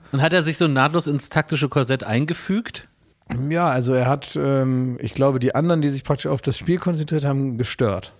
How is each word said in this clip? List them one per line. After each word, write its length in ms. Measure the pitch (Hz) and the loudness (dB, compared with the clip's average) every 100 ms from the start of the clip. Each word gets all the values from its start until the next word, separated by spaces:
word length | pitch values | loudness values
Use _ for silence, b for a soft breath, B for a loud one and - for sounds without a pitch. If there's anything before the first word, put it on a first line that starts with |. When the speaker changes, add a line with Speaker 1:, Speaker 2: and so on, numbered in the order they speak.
| - | -4
Speaker 1:
Und 100 | 135 | 2
hat 120 | 160 | 4
er 80 | 180 | 4
sich 160 | 156 151 | 2 2
so 100 | 165 | 2
nahtlos 400 | 135 139 165 147 | 4 2 2 0
ins 220 | 147 - | -2 -2
taktische 400 | 160 - 147 143 | -2 0 -2 0
Korsett 340 | 147 123 131 | 0 0 -2
eingefügt? 840 | - 113 151 170 - 202 226 - - _ _ _ - 120 139 | 0 0 0 -4 -4 -4 -4 -12 -18 _ _ _ -8 -6 -2
Speaker 2:
Ja, 200 | 170 170 | 0 2
also 240 | 127 123 | 2 2
er 140 | 127 127 | 2 2
hat, 280 | 143 - 156 | 0 -4 -2
ähm, 580 | 139 139 131 127 127 123 | 0 2 2 0 -2 -4
ich 140 | 113 | -4
glaube, 260 | - 139 131 | 2 2 2
die 160 | 123 | 0
anderen, 260 | 131 165 165 | 2 2 2
die 80 | 147 | 0
sich 140 | 135 | -2
praktisch 240 | - 143 151 | -4 -2 -2
auf 140 | 139 | -2
das 160 | - 120 | -2 -2
Spiel 200 | - 175 | 0 0
konzentriert 460 | 180 160 151 156 | 0 -2 -2 -2
haben, 340 | 139 139 135 117 | 0 0 -2 -2
gestört. 540 | 120 - 117 92 - | -4 0 0 -2 -6